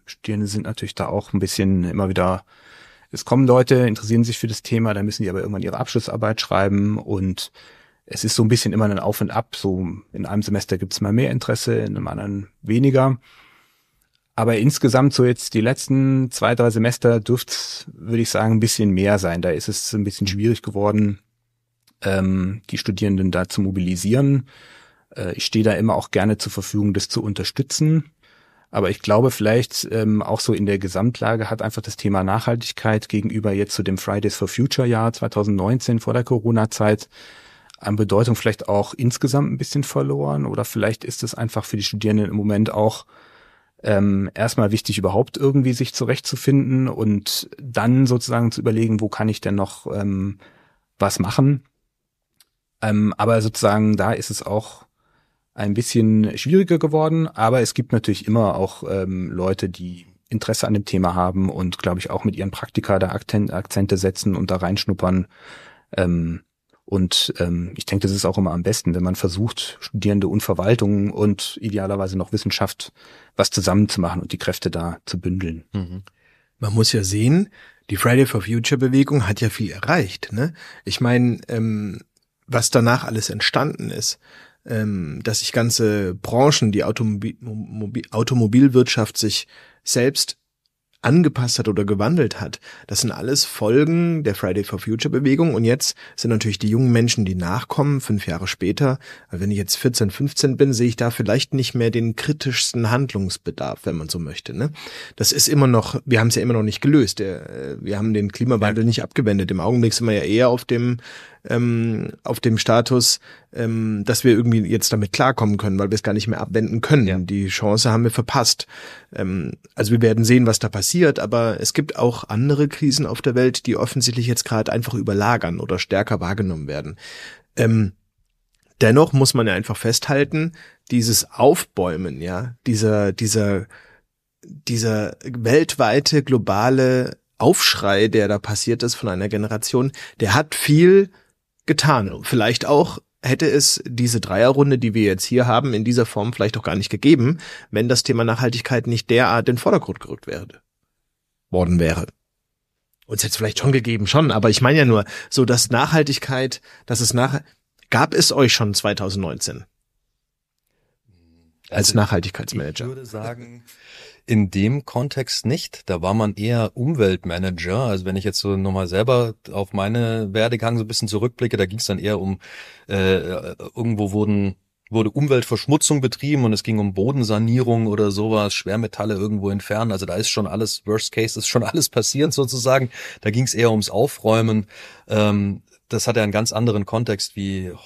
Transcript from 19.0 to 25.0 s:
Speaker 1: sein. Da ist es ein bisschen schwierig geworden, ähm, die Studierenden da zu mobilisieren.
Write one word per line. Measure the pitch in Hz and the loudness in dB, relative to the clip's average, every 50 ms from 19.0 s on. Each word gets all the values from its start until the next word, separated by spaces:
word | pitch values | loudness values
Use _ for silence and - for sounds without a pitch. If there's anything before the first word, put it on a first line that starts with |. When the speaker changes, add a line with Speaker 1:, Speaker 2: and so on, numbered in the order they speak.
| 95 101 104 98 | 4 4 2 2
Speaker 1:
sein. | 92 87 85 87 87 | 2 0 -2 -2 -2
Da | 90 | -2
ist | 82 73 - - | -2 -2 -4 -6
es | 104 - - - - | -6 -6 -6 -4 -4
ein | 107 101 | -4 -4
bisschen | 101 95 - 101 98 | -4 -4 -4 -4 -4
schwierig | 95 101 104 117 117 - - | -2 0 0 0 0 0 -2
geworden, | - 98 98 101 104 104 107 107 104 101 - _ _ _ _ _ _ _ _ _ _ _ _ _ _ _ _ | -6 -2 0 2 2 4 2 2 2 0 -4 _ _ _ _ _ _ _ _ _ _ _ _ _ _ _ _
ähm, | - 98 95 95 92 95 95 95 92 95 101 110 - - | -4 -2 0 0 2 2 0 0 0 -2 -4 -8 -10 -8
die | - 107 | -8 -6
Studierenden | - - 101 92 107 104 98 95 95 95 87 | -4 -4 -4 -2 0 0 2 2 2 0 0
da | 90 92 - | 0 -2 -2
zu | - - | -2 -2
mobilisieren. | 101 95 95 98 90 90 92 90 90 101 113 131 139 139 139 135 120 - - - - - - - - _ _ _ | -2 -2 -2 -2 -2 -2 -4 -2 0 0 2 2 4 4 2 2 0 -4 -12 -20 -20 -20 -20 -20 -20 _ _ _